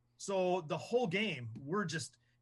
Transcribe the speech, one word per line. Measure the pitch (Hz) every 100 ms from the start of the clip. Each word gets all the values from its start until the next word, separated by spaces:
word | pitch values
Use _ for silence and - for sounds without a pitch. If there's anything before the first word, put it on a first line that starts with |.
| _ -
So | - 190 180 180 151
the | 165
whole | - 240 233
game, | 185 214 143 117 117
we're | 139 196
just, | 185 160 - - _ _